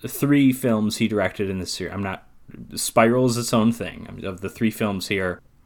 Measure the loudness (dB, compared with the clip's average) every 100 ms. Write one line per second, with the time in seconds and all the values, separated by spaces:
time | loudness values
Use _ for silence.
0 | -12 -2 2 6 4 4 2 2 0 0
1 | 0 2 -2 -2 -4 -4 -6 -6 -6 -6
2 | -6 -8 -14 -20 -20 -18 -12 -8 0 4
3 | 6 6 2 0 0 2 2 0 -6 -10
4 | -16 -10 -10 -8 -10 -2 -2 0 -2 -2
5 | -4 -2 -2 -4 _ _